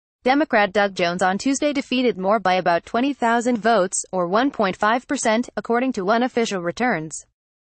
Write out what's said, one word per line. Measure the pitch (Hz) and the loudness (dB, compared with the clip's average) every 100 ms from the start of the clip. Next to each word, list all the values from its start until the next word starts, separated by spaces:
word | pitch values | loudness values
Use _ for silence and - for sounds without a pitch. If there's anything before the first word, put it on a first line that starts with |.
| _ _ | _ _
Democrat | 240 277 311 220 202 | 0 2 2 2 2
Doug | 202 202 190 | 2 0 0
Jones | 170 180 | -2 0
on | 185 196 | 0 0
Tuesday | 269 277 294 | -2 0 -2
defeated | 277 - 254 247 185 | -2 -2 0 0 0
Moore | 190 220 | 0 0
by | 185 185 | 2 0
about | 175 170 - | 2 0 0
twenty | 233 277 | -2 -2
thousand | 262 233 233 233 240 | 0 0 0 0 0
votes, | 220 220 190 - - | 2 2 0 -4 -6
or | 185 175 | -4 0
one | 208 277 | 0 0
point | - 196 180 | 0 -2 0
five | 214 247 - | 0 0 -2
percent, | 277 233 220 247 - | -2 0 0 -2 -6
according | - 233 262 | -2 -2 -2
to | 214 185 | -2 0
unofficial | 233 247 240 226 190 | 0 0 0 -2 -2
returns. | 170 - 247 170 156 - - _ _ _ _ | -4 -2 -2 -2 -6 -14 -20 _ _ _ _